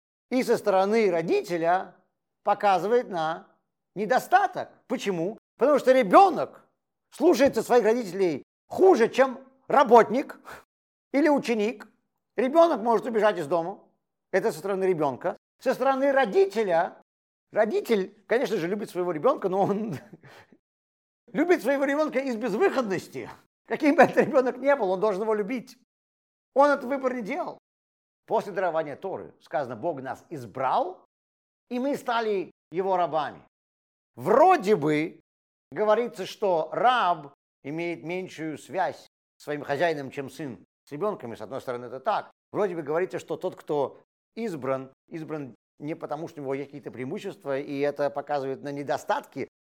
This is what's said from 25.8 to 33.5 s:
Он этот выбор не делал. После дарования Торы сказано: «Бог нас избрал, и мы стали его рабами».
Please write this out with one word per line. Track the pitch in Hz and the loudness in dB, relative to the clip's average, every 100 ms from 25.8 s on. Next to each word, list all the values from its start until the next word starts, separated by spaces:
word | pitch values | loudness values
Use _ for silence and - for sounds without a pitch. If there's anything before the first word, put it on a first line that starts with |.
| _ _ _ _ _ _ _ | _ _ _ _ _ _ _
Он | 254 285 | 2 4
этот | 277 247 | 2 -2
выбор | 277 262 | -4 -4
не | 247 | -4
делал. | 202 320 285 - _ _ _ _ _ _ - | -6 -6 -8 -12 _ _ _ _ _ _ -4
После | 214 196 | -4 -2
дарования | 185 180 160 147 127 | -2 -2 -2 -4 -8
Торы | 190 127 80 - | -8 -10 -12 -18
сказано: | _ 160 123 113 | _ -6 -6 -6
«Бог | 165 139 | -6 -6
нас | 131 110 - | -8 -12 -12
избрал, | 151 117 123 135 196 359 - _ _ _ _ _ _ - | -14 -10 -4 -2 0 -2 -8 _ _ _ _ _ _ -10
и | 240 | -6
мы | 277 262 | -4 -4
стали | - 233 220 196 - _ _ | -2 -2 -2 -4 -6 _ _
его | 165 190 180 | -4 -2 0
рабами». | 165 151 131 95 - | 0 -2 -4 -8 -20